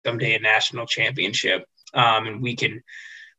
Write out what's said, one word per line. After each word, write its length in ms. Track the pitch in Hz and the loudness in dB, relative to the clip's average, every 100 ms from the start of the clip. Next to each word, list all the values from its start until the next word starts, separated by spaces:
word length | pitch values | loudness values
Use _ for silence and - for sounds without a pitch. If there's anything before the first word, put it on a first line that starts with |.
| 120 | -4
someday 300 | 117 117 110 | -2 0 2
a 40 | |
national 460 | 110 110 - 120 117 | 4 2 2 -2 -4
championship, 800 | - 113 135 92 - - 180 - _ - | 0 0 0 -2 0 0 0 -2 _ -4
um, 340 | 127 117 110 110 | 4 4 4 0
and 140 | 104 | -4
we 140 | 123 120 | -4 -2
can, 260 | 131 113 - - - - - | -2 -4 -14 -18 -18 -18 -20